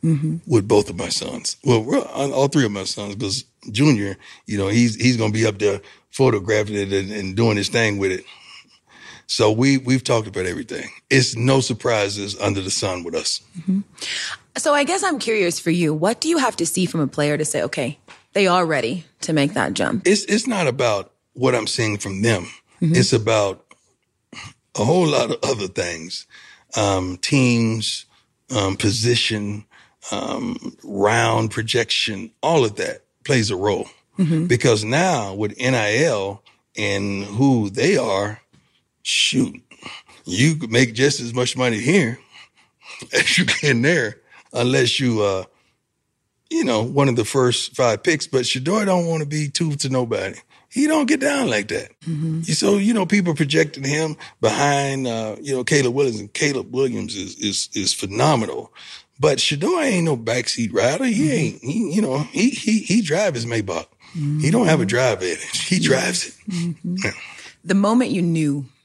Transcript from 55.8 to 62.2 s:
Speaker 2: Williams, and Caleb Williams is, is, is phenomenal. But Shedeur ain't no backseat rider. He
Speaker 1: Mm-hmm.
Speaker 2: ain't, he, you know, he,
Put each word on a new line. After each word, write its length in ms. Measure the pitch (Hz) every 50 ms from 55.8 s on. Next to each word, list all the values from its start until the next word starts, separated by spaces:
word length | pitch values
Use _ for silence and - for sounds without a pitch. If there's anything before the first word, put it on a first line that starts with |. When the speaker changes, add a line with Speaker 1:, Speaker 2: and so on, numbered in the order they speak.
| 135 123 120
Speaker 2:
Williams, 260 | 139 147 131 113 107
and 120 | 104 104
Caleb 400 | _ - 156 147 143 127 101 101
Williams 440 | 120 127 139 131 117 104 98 - -
is, 200 | 101 87 - - -
is, 300 | 107 101 95 - - - -
is 180 | 110 95 -
phenomenal. 800 | - - - 98 98 110 127 156 151 123 110 85 65 64 - - _ - - - - - - _ _ _
But 200 | 139 151 135 -
Shedeur 440 | - - 151 143 170 285 370 349
ain't 220 | 302 269 208 180 165
no 120 | 165 143
backseat 580 | 120 113 110 117 127 117 - - - 117 104 85
rider. 300 | 95 104 123 - 269 269
He 240 | 254 220 208 302 302
Speaker 1:
Mm-hmm. 40 |
Speaker 2:
ain't, 300 | 269 190 156 156 151 -
he, 320 | - 123 156 - 226 165 156
you 80 | 214
know, 160 | 208 139 131
he, 320 | 139